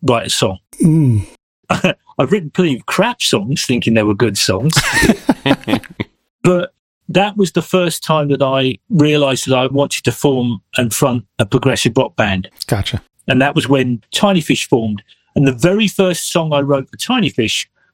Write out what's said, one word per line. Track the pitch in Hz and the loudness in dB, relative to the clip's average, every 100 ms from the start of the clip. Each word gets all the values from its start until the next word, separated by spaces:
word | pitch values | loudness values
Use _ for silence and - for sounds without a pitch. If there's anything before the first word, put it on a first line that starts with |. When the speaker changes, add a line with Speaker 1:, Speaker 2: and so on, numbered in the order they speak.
Speaker 1:
write | 127 117 - | -2 -2 -2
a | |
song. | - 117 95 - - | -2 -2 -4 -12 -2
Speaker 2:
Mm. | 170 160 139 110 95 - _ | 2 4 4 2 -2 -12 _
Speaker 1:
<laughs> | _ - | _ -6
I've | - 175 - - - 139 | -2 -2 -4 -8 -4 0
written | 202 156 | 0 -2
plenty | - 180 117 | -2 0 -2
of | - | -4
crap | - 220 240 | -2 -2 -2
songs | - 113 101 139 - | -2 -2 -2 -4 -2
thinking | 120 117 113 | -2 2 2
they | |
were | 107 104 | 2 2
good | 117 101 | 0 0
songs. | - 98 139 151 - 906 960 - - - | -2 -2 0 0 0 2 2 2 -2 -2
<laughs> | - - - - - - - _ _ _ - | 0 -2 -2 -4 -4 -10 -12 _ _ _ 2
But | 180 175 - _ _ - | 2 0 -10 _ _ -4
that | 165 208 208 | 0 0 0
was | 190 | 0
the | - | -2
first | - 185 175 - - | -2 0 0 -2 -2
time | 156 147 | 0 0
that | 139 | 0
I | 135 135 131 123 _ | 0 0 -2 -4 _
realized | 185 151 151 139 127 - | 2 2 2 2 0 0
that | 131 | 0
I | 131 | 2
wanted | 135 139 - - | 0 -2 -2 -4
to | |
form | - 143 131 123 110 - - | 0 0 0 -2 -4 -6 -2
and | 120 | -2
front | - 143 123 - - | 0 0 0 -4 -4
a | 110 | 0
progressive | 131 135 120 123 131 | 0 0 0 0 0
rock | - - | 0 0
band. | 107 95 92 - - | -2 -2 -6 -12 -6
Speaker 3:
Gotcha. | 110 95 - - _ - | -4 -4 -8 -12 _ -2
Speaker 1:
And | 127 | 2
that | 139 | 2
was | 147 113 | 0 0
when | 139 127 120 - | 0 0 -4 -6
Tiny | - 202 190 | 0 2 2
Fish | - 127 - | 0 -2 0
formed. | 127 110 104 - _ _ - | 0 0 -6 -10 _ _ 0
And | 135 | 0
the | |
very | 123 165 202 214 | 2 2 2 0
first | - 185 175 - | 0 0 0 -2
song | 180 160 | -2 0
I | 147 | 0
wrote | 139 139 131 | 0 0 -2
for | - | -10
Tiny | - 254 175 | -4 0 0
Fish | - 107 - - _ _ | -2 -2 -4 -8 _ _